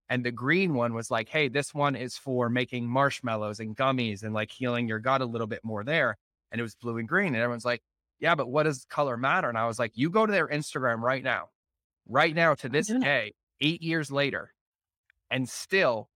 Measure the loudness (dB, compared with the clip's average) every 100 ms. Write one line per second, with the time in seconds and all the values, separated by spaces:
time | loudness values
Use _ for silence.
0 | -4 -2 -2 -2 2 2 2 2 0 0
1 | -2 -2 0 0 0 0 -4 0 0 0
2 | -6 -8 -4 0 2 2 0 -2 -2 2
3 | 2 0 -4 -2 -2 -4 -6 -2 0 2
4 | 0 -2 -4 -2 -4 -4 -2 0 0 -2
5 | 2 0 0 -2 -4 -6 -6 -6 -2 0
6 | 0 -2 _ _ _ -6 -6 -6 -6 -4
7 | 0 0 2 2 0 -2 -2 -2 _ _
8 | _ -4 0 2 2 2 2 0 -4 -2
9 | 0 0 0 2 0 0 0 0 -2 0
10 | 2 2 4 2 2 -2 -4 -2 0 0
11 | 0 0 0 -2 -4 _ _ _ _ _
12 | -2 2 2 4 4 2 0 0 0 0
13 | 2 2 0 -10 _ -2 0 0 -2 -2
14 | 0 0 0 -2 -8 _ _ _ _ _
15 | _ _ -6 -4 -4 -8 -2 2 2 2
16 | -4